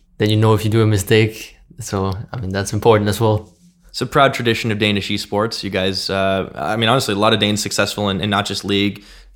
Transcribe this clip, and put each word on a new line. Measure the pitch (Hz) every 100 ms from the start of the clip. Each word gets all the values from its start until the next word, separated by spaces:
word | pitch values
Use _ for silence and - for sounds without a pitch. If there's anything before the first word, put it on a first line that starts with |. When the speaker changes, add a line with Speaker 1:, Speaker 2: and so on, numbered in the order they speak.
| _ -
Speaker 1:
then | 107
you | 107
know | 110
if | 107
you | 107
do | 113
a | 107
mistake. | 104 92 107 110 - - - _ -
So, | 113 101 98 95 -
I | 127
mean, | 95
that's | 98 98
important | 110 117 107 104
as | 101
well. | 113 107 - _ _ _ _
Speaker 2:
It's | -
a | 131
proud | 151 135
tradition | - 117 113 117
of | 104
Danish | 107 101 -
esports. | 104 - 101 113 -
You | 101
guys, | 98 95 95 -
uh, | 98 95 95 90
I | - 73 107
mean, | 113
honestly, | 131 123
a | 101
lot | 107
of | 110
Danes | 104 104
successful | 98 - 101 - 104
in, | 95
in | 104
not | 101 104
just | 98
League, | 95 101 101 101 - - -